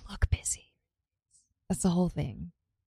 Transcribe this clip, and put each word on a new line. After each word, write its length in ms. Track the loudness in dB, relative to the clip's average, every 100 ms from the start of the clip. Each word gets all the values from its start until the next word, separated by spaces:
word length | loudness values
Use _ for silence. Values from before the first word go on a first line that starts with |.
| -8
look 180 | -2 2
busy. 360 | 2 0 -6 -10 _ _ _ _ _ _ _ _ _ -6
That's 140 | 0
the 80 | 2
whole 180 | 4 2
thing. 440 | 0 -4 -6 -12 -14 _ _